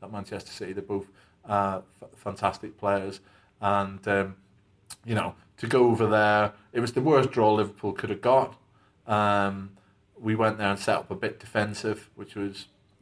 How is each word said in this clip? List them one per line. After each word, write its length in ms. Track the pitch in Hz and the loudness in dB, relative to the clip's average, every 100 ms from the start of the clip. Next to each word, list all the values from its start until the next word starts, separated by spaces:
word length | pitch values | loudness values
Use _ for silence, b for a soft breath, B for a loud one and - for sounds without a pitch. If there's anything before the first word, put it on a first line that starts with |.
at 100 | 98 | -14
Manchester 400 | 104 95 98 - | -12 -10 -12 -12
City. 220 | - 92 | -12 -10
They're 80 | 95 | -10
both, 240 | 95 98 98 b b b - | -6 -6 -8 b b b -2
uh, 320 | 101 98 95 - - | 0 0 -2 -10 -20
f-, 80 | - | -20
fantastic 640 | - 104 98 98 - 110 - | -12 -10 -2 -2 -2 -12 -4
players. 440 | 101 98 95 - b b b - | 0 0 -2 -10 b b b -4
And, 440 | 101 101 98 98 107 | 0 0 -2 -6 -2
um, 300 | 98 95 95 _ _ _ _ - - | 0 0 -8 _ _ _ _ -16 -12
you 120 | 117 | -4
know, 200 | 107 87 b b - | -2 -2 b b -10
to 100 | 110 | 0
go 200 | 131 120 | 4 6
over 200 | 113 107 | 4 4
there, 460 | 107 107 107 104 B B | 4 4 4 2 B B
it 60 | 120 | -4
was 120 | 117 | -2
the 80 | 135 | 0
worst 300 | 147 139 127 | 4 4 4
draw 240 | 120 107 | 4 4
Liverpool 400 | 107 98 - 104 | 4 0 -4 -8
could 160 | 95 107 | -6 -6
have 100 | 98 | -2
got. 340 | 123 131 - - b b b b - | 2 2 2 -6 b b b b -2
Um, 640 | 107 104 101 98 98 98 b b b _ - | 2 2 2 0 -4 -12 b b b _ -8
we 160 | 110 | -2
went 240 | 110 110 104 | 2 2 2
there 120 | 101 | -2
and 80 | 98 | -2
set 180 | - 92 | -2 -2
up 140 | - | -4
a 40 | |
bit 260 | 95 110 - | -6 -6 -8
defensive, 720 | - 110 104 101 110 104 - | -6 -2 -2 -4 -6 -6 -10
which 200 | - 101 | -20 -14
was, 320 | 104 101 98 - _ _ _ | -8 -8 -8 -18 _ _ _